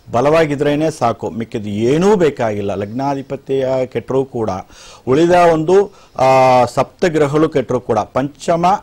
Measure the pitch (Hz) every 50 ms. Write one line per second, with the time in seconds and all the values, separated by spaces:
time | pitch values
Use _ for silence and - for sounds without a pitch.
0 | _ - 113 120 127 143 156 165 165 151 147 131 143 147 147 147 156 160 147 -
1 | 131 117 113 - - 101 80 107 117 - - 120 101 104 101 104 113 120 139 160
2 | 180 202 220 196 175 147 139 - 123 113 107 104 101 101 98 92 104 101 110 123
3 | 135 139 139 139 131 - 139 135 - - 135 135 131 127 131 131 131 123 - 123
4 | 110 - 123 135 139 135 - 123 110 101 92 95 92 - - - - - - -
5 | _ 120 131 151 170 170 180 175 175 170 165 156 156 156 180 196 202 190 - -
6 | - _ _ - 127 131 131 131 131 131 127 127 123 117 - - 127 - - _
7 | - 185 151 156 151 139 139 151 160 156 - 147 120 - 123 123 - - 117 107
8 | 101 - _ 123 131 143 - - - - 170 165 175 175 196 202